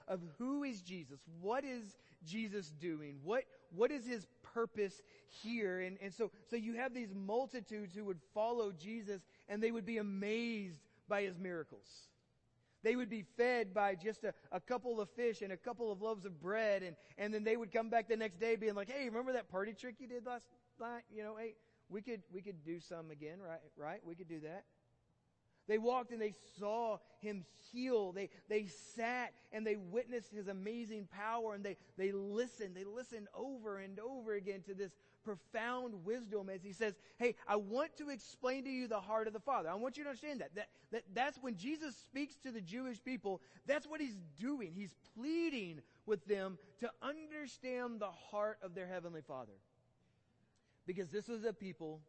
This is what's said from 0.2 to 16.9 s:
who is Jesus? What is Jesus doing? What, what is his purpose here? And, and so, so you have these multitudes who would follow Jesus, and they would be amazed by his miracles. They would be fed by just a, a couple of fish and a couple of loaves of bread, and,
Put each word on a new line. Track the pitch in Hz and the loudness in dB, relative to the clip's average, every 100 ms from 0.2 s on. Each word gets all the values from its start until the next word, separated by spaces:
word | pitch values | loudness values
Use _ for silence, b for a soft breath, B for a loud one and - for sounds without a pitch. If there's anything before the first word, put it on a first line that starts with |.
| 170 143 | -4 -4
who | 247 285 | 0 2
is | 285 214 | 0 -2
Jesus? | 175 185 135 139 - 165 | -6 -8 -8 -14 -14 -4
What | 190 254 | 2 2
is | 277 247 208 - B B | 2 -2 -6 -12 B B
Jesus | 160 214 220 202 156 151 | -4 -2 0 -2 -4 -4
doing? | 170 156 147 143 | -2 -2 -4 -6
What, | 147 247 - B B | 0 2 2 B B
what | 170 240 | 4 4
is | 294 233 | 4 -2
his | 233 175 - | -4 -4 -16
purpose | - 233 226 214 196 - - B B | -6 0 0 2 -2 -2 -18 B B
here? | - 214 233 202 185 | -10 -4 0 2 2
And, | 185 190 | -2 -4
and | 196 | -6
so, | 180 208 - - | 0 -2 -2 -4
so | 233 | -2
you | 220 | 0
have | 226 262 | 0 0
these | 247 220 | 0 -4
multitudes | 196 190 226 262 254 208 214 202 | -2 2 2 2 -2 -4 -4 -4
who | 190 | -4
would | 202 175 - | -2 -4 -2
follow | 208 226 240 208 | 2 4 4 2
Jesus, | 170 180 226 202 196 - B B | 0 -6 -6 -4 -6 -8 B B
and | 208 | 4
they | 226 | 4
would | 233 202 | 4 0
be | 226 | 0
amazed | 208 196 202 226 233 220 190 156 - b b | 2 0 2 2 2 0 -4 -8 -16 b b
by | 202 | 2
his | 196 175 | 2 0
miracles. | 185 170 147 107 - - - _ _ _ _ _ b b | -4 -4 -4 -10 -18 -20 -20 _ _ _ _ _ b b
They | 220 | 4
would | 247 233 | 4 2
be | 220 180 - | -2 -2 4
fed | 240 247 208 | 6 6 4
by | 196 202 185 | 4 4 4
just | 196 214 | 0 0
a, | 214 - B | -2 -4 B
a | 180 | -4
couple | - 247 247 226 | 0 0 2 0
of | 202 | 0
fish | - 240 214 | 2 2 2
and | 196 | -2
a | 185 | -4
couple | 247 220 233 | -4 -2 0
of | 190 | 0
loaves | 220 214 | 0 0
of | 190 160 | -2 -6
bread, | 170 220 214 196 | 0 4 6 4
and, | 185 | 2